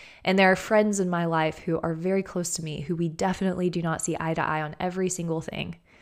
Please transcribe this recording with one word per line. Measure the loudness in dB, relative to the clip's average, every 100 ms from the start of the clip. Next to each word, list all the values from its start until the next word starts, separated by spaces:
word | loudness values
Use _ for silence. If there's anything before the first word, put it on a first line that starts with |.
| -20 -6
And | 2 6
there | 6
are | 6
friends | 4 4 4 2
in | 0
my | 0 0
life | 2 0 -2
who | -2 -2
are | -2
very | -2 0 0
close | 0 -4 -4 -4
to |
me | -6 -6
who | -4 -2
we | -2
definitely | 0 -2 0 0 0 0
do | 0
not | -2 -2
see | -2 -2
eye | -2
to | 0
eye | 0 0
on | -4 -4
every | -4 -2 -2
single | -2 -4 -4
thing. | -4 -8 -8 -10 _ -20